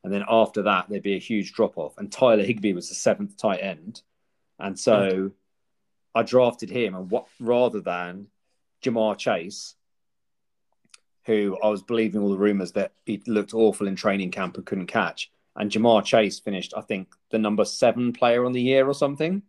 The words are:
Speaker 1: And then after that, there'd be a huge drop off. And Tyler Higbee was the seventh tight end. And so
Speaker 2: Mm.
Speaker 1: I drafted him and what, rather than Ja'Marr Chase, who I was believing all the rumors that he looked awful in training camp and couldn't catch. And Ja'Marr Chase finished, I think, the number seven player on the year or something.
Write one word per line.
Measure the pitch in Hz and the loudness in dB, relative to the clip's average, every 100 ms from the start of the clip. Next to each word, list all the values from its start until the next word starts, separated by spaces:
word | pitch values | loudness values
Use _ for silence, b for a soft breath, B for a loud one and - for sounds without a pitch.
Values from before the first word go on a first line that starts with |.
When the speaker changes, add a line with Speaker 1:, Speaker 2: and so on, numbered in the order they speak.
Speaker 1:
And | 95 | -4
then | 101 101 | -6 2
after | 113 107 107 | 4 4 2
that, | 101 95 90 | 2 0 0
there'd | 101 | -6
be | 101 95 | -2 -4
a | |
huge | - 110 92 | -2 -4 -4
drop | - 107 - | -2 -2 -2
off. | 76 - | -10 -10
And | 101 | -12
Tyler | - 127 110 | 2 4 4
Higbee | 101 113 101 | 2 -2 -2
was | 90 - | -4 -8
the | |
seventh | - 120 101 101 - | -2 0 0 -4 -4
tight | 110 92 | -4 -2
end. | 95 80 87 - _ _ _ _ _ _ | -6 -10 -14 -18 _ _ _ _ _ _
And | 98 92 | -10 -2
so | - 107 98 | 2 4 4
Speaker 2:
Mm. | 95 98 - _ _ _ _ _ _ _ | 0 -4 -8 _ _ _ _ _ _ _
Speaker 1:
I | 113 | -4
drafted | 110 127 120 117 104 | 2 4 4 0 -8
him | 123 107 92 | -4 -4 -6
and | 92 | -4
what, | 107 - _ | -6 -6 _
rather | 117 120 123 101 | 0 2 2 0
than | 92 87 87 92 104 _ _ _ _ _ | -6 -6 -6 -12 -18 _ _ _ _ _
Ja'Marr | 131 117 107 104 | -4 0 0 0
Chase, | - 95 90 - - _ _ _ _ _ _ _ _ _ _ _ _ - _ _ - | -2 -2 -4 -14 -16 _ _ _ _ _ _ _ _ _ _ _ _ -20 _ _ 0
who | 107 101 95 | 0 0 0
I | 107 | 0
was | 104 | -2
believing | - 117 110 104 | -2 0 0 0
all | 101 | 0
the | 95 | 2
rumors | 104 101 87 | 2 2 -2
that | 104 92 _ | -4 -4 _
he | - 104 - | -8 -8 -2
looked | 107 98 | -2 0
awful | 113 110 98 101 | 2 2 2 -4
in | |
training | 92 107 98 92 | -2 0 0 -4
camp | 92 90 92 | -6 -6 -8
and | |
couldn't | - 95 90 | -6 -6 -2
catch. | 113 87 - - _ _ | -2 -2 -4 -12 _ _
And | - 107 | -8 -4
Ja'Marr | 107 117 110 | 2 6 4
Chase | 98 117 104 - | 6 4 4 -2
finished, | - 95 - 107 | -6 -6 -6 -12
I | |
think, | - 101 92 _ _ | -8 -8 -8 _ _
the | 113 | -2
number | 107 104 | 0 0
seven | 101 - 123 113 123 | 0 2 2 2 -4
player | 120 120 120 123 | 0 2 2 0
on | |
the | 127 | 0
year | 123 135 135 | 2 4 4
or | |
something. | 139 143 143 160 190 | 2 -2 0 -2 -2